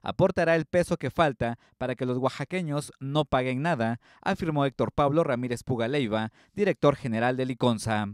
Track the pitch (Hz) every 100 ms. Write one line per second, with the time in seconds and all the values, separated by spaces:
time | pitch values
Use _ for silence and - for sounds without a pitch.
0 | - - 185 180 165 165 156 180 170 170
1 | 135 - 156 120 117 117 _ _ 127 127
2 | 127 127 127 - 139 185 165 143 143 -
3 | 135 147 147 131 127 127 165 143 113 120
4 | _ - - 196 160 147 139 - 113 -
5 | 143 151 160 120 123 120 - 117 113 147
6 | 117 110 110 _ _ - 202 156 147 139
7 | 135 110 120 127 127 127 123 110 113 107
8 | 104